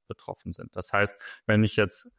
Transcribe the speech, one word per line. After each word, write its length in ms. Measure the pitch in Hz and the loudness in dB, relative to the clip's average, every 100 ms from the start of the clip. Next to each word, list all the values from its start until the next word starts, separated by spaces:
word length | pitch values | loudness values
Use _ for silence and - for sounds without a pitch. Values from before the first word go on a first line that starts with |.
| - | -18
betroffen 440 | - - 95 - | -18 -16 -14 -14
sind. 240 | 87 - - | -14 -14 -12
Das 160 | - | -2
heißt, 500 | 101 101 - - - - | 0 0 -2 -18 -12 0
wenn 180 | 107 | 4
ich 140 | 107 - | 4 2
jetzt 320 | 101 - - | 0 0 -10